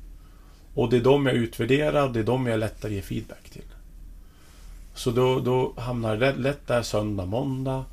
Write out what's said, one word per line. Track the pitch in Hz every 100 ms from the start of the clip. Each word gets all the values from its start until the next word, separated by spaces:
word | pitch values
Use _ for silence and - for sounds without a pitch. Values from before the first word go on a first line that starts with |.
| - - - - - - -
Och | - 120
det | 123
är |
de | 123 143 135
jag |
utvärderar, | 120 113 - 113 139 151 147 135
det | 117
är |
de | 110 131 123
jag | 110
lättare | 110 - 107
ger | 101
feedback | - 117 110 - -
till. | - - - - - - - - - - - - - -
Så | - 127
då, | 117 127 131
då | 123 127 131 -
hamnar | 123 120 113 107
det | 135 139
lätt | 131 143 -
där | 120
söndag, | 107 107 107 98 90
måndag. | 113 139 131 135 131 131